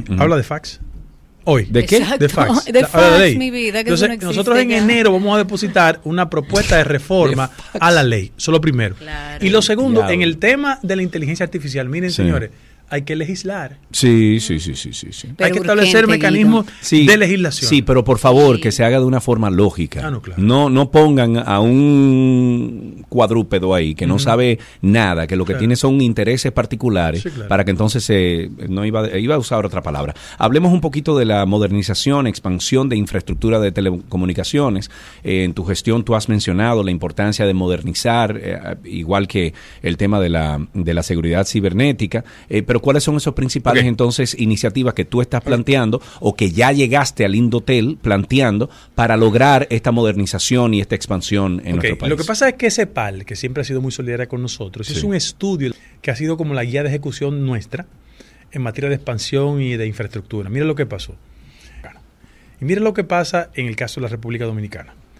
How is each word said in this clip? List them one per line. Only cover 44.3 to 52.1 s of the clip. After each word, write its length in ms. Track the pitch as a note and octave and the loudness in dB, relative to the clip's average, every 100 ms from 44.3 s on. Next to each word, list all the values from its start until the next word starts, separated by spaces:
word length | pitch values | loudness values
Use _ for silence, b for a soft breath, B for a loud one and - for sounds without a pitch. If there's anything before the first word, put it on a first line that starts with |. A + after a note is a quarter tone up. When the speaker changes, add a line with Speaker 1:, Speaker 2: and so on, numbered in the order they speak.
| - | 0
Speaker 1:
iniciativas 560 | A2 G#2+ A2+ G#2+ B2 | 0 0 0 0 -2
que 100 | - | -2
tú 160 | - A#2+ | -2 -2
estás 180 | A#2+ A#2+ | -2 -4
Speaker 2:
Ok. 60 | B2 | -2
Speaker 1:
planteando 540 | A#2+ A#2+ C#3 A2+ A2+ B B | -2 2 0 2 -2 B B
o 140 | G#2 | -4
que 160 | - G2+ | 0 -2
ya 220 | E2+ B2 | 2 2
llegaste 520 | C#3+ B2+ C#3 C3+ - | 4 2 2 0 0
al 100 | G2+ | 0
Indotel 640 | G2+ A#2+ A#2 A#2 B2+ A2+ D#3+ | 2 2 0 0 0 0 -2
planteando 720 | A#2+ G2 F#2+ C3 B2+ G2+ A#2 b b | -2 0 2 2 2 0 -4 b b
para 220 | - A#2 A2+ | -2 2 4
lograr 500 | A2+ A2 C3+ C3+ C#3 | 4 6 6 4 2
esta 220 | A2+ C3 | -2 0
modernización 840 | A#2 A2+ G2+ G2 F#2+ - B2 A#2+ | 2 2 0 -2 -4 0 2 2
y 60 | G#2 | 0
esta 140 | F#2+ | -2
expansión 640 | - - G2 - G2+ G2 F2+ | -6 -4 -6 -2 -2 0 -4
en 100 | F2+ | -4
Speaker 2:
Ok, 80 | F2 | -2
Speaker 1:
nuestro 160 | E2+ - | -2 -2
país? 120 | C3+ | -4